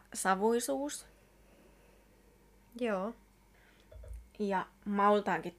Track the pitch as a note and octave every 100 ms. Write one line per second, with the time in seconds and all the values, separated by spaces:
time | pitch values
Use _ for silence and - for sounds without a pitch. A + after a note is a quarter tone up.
0 | - - F#3+ F#3+ G#3+ A#3 A#3+ C4+ C#4+ -
1 | - - - - - - - - - -
2 | - - - - - - - A#3 A#3+ G3
3 | G3+ - - _ _ - - - - -
4 | - - - - G#3 F#3+ - - - G3+
5 | G3+ G#3 G3+ E3 E3+